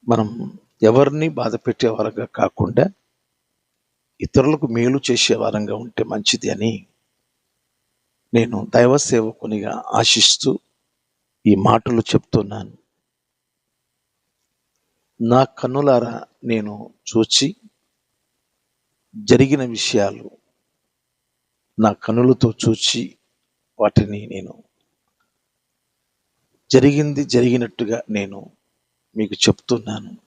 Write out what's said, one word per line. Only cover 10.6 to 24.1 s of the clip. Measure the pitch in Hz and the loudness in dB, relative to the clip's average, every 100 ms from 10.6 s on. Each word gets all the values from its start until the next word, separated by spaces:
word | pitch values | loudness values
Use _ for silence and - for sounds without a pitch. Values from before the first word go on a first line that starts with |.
| _ _ _ _ _ _ _ _ 107 | _ _ _ _ _ _ _ _ 2
ఈ | 98 | 4
మాటలు | 101 113 - 117 | 4 2 2 -2
చెప్తున్నాను. | - 107 _ 117 101 104 104 - _ _ _ _ _ _ _ _ _ _ _ _ _ _ _ _ _ _ _ _ _ _ _ _ | 0 -2 _ -4 -2 -10 -14 -20 _ _ _ _ _ _ _ _ _ _ _ _ _ _ _ _ _ _ _ _ _ _ _ _
నా | 117 123 | 2 2
కన్నులారా | 135 - 127 135 143 123 120 117 - _ | 2 -2 -4 0 2 2 0 -8 -16 _
నేను | 127 113 104 104 - _ - | -4 -4 -4 -12 -18 _ -2
చూచి | 113 113 - 139 202 _ _ _ _ _ _ _ _ _ _ _ _ _ _ _ 110 | 0 2 0 -2 -6 _ _ _ _ _ _ _ _ _ _ _ _ _ _ _ -16
జరిగిన | 104 123 135 143 123 | 2 4 4 2 -2
విషయాలు | 110 - 110 101 98 - _ _ _ _ _ _ _ _ _ _ _ _ _ _ - | -4 -2 0 0 -4 -20 _ _ _ _ _ _ _ _ _ _ _ _ _ _ 0
నా | 110 | 0
కన్నులతో | 101 - 113 127 127 113 - 117 | 0 -2 2 4 4 2 0 -2
చూచి | 110 - 113 - _ _ _ _ _ _ - | 0 -2 -4 -8 _ _ _ _ _ _ -2
వాటిని | 104 - 104 | 2 2 0